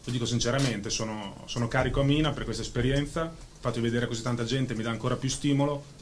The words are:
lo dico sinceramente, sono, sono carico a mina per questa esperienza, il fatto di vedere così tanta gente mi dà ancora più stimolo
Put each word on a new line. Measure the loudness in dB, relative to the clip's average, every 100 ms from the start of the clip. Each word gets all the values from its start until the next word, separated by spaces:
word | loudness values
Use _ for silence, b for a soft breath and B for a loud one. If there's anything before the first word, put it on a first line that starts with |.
lo | -4
dico | -2 0
sinceramente, | 2 2 2 2 0 -2
sono, | -2 -2 -4 -8 -12
sono | -6 -2 0
carico | 2 2 2
a |
mina | 4 4 2
per | 0
questa | -4 -4
esperienza, | -4 0 2 2 0 -2
il | -4 -6 -16 -6
fatto | -2 0
di |
vedere | 2 2 0
così | -2
tanta | -2 -2
gente | 0 0 0
mi | -2
dà | -2
ancora | -2 0
più | 0 0
stimolo | 0 2 4 2 0 -8 -18